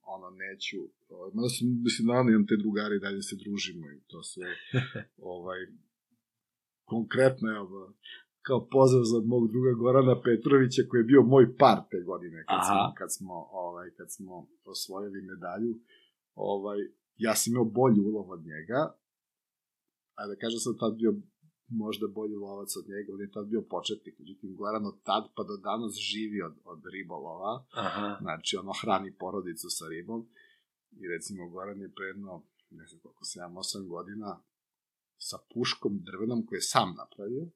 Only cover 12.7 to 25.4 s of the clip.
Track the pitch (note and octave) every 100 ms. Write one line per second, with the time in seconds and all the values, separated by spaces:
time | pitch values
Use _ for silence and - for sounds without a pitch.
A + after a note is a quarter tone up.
12.7 | G2 G2+ - F2+ - F#2+ E2+ D2+ F#2+ F2
13.7 | F2 F2+ - F2 - F#2 F2+ - _ -
14.7 | F#2 - F#2+ G#2 G2 F#2 F#2 F2 F#2+ A#2
15.7 | A2+ _ _ _ _ _ - G2+ G2+ G2+
16.7 | G2+ F#2 _ _ _ A2+ G#2 - B2 A2+
17.7 | G#2+ B2+ G#2 G2+ G#2+ F#2 F2+ D#2+ D#2 E2
18.7 | B2+ D#3 - _ _ _ _ _ _ _
19.7 | _ _ _ _ - G#2 G2+ A#2 A#2 B2
20.7 | A2 A2+ A2 A2+ G#2 - _ _ _ _
21.7 | A2+ G#2+ G2+ G#2+ G2+ G#2+ G#2 G2+ G2 G2
22.7 | F#2+ F#2 G2 G2 G2 G2+ A2 G#2 A2 -
23.7 | F2+ - G#2+ - - D2 F#2+ G2 F#2+ G#2
24.7 | G#2+ G#2 F#2+ - G#2 G#2+ -